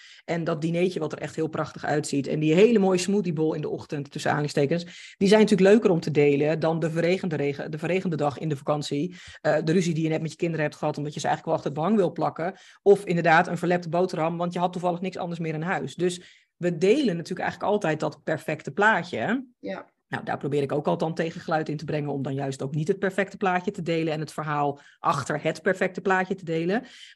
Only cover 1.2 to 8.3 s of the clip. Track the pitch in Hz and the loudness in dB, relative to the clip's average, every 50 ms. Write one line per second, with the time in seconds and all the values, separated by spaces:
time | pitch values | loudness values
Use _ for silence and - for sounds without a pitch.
1.2 | - 143 - - 160 151 - 156 151 - - - - - 143 151 143 - - 139 | -10 -8 -4 -4 -4 -4 -2 -4 -6 -6 -8 -8 -4 -2 -2 0 -2 -2 -2 -2
2.2 | 131 - 151 151 151 156 156 180 214 240 240 202 190 190 190 180 180 202 196 208 | -2 -2 -2 0 2 4 6 8 8 8 8 6 6 4 4 2 2 2 0 2
3.2 | 175 180 156 156 156 156 170 156 151 - - - - - 156 143 139 - - 147 | 0 0 0 0 0 0 0 -2 -4 -6 -6 -8 -8 -8 -8 -8 -8 -8 -10 -4
4.2 | - 135 131 151 147 147 - 147 143 139 165 175 175 - - - - - - _ | 0 0 0 0 0 0 2 2 2 2 2 -2 -2 -8 -14 -18 -20 -20 -2 _
5.2 | 196 190 214 214 214 214 220 175 185 190 208 233 226 202 170 165 - 170 143 147 | 4 6 8 8 8 6 6 6 8 8 8 8 6 4 2 2 0 0 2 4
6.2 | 147 147 143 143 147 151 165 160 156 160 170 160 165 160 160 165 165 170 185 - | 4 4 4 4 2 2 0 0 0 0 0 0 -2 -2 -2 0 0 0 0 0
7.2 | - 185 156 143 143 143 139 - - - 156 151 170 156 175 190 185 190 165 147 | -2 -4 -2 -2 -2 -2 -4 -4 -8 -8 -8 -6 -4 -2 -2 -2 0 -2 -2 0
8.2 | 147 147 | -2 -2